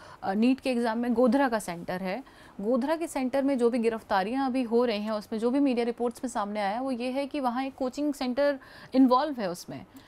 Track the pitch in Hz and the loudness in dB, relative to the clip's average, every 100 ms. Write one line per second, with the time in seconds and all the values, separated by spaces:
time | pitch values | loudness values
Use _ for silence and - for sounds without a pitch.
0 | - - - 196 240 262 269 240 233 220 | -20 -10 -4 2 4 2 0 0 0 -2
1 | 247 226 254 277 269 226 196 170 175 180 | 0 4 4 6 2 0 -4 -8 -6 -6
2 | 185 214 - - - - 202 254 277 320 | -4 -6 -10 -20 -20 -8 0 0 2 -2
3 | 320 285 254 277 277 277 240 247 226 220 | -2 -4 -2 0 0 2 2 2 0 -2
4 | - 202 190 269 269 254 233 233 247 208 | -2 0 0 -2 -2 0 2 2 2 0
5 | 214 214 - 226 233 277 285 240 240 233 | -4 -6 -6 -2 0 2 2 2 0 0
6 | 240 233 254 233 202 214 196 220 269 240 | -4 -4 -6 -4 -4 -2 -2 -2 -4 -4
7 | 254 262 277 294 254 233 269 - 262 269 | -4 -4 -4 -2 -2 -2 -6 -4 -6 -2
8 | 294 285 254 247 285 269 - - - 262 | -4 -2 -4 0 0 0 -8 -20 -2 4
9 | 262 254 302 254 190 175 - 139 - 269 | 6 6 2 -2 -4 -6 -10 -14 -14 -20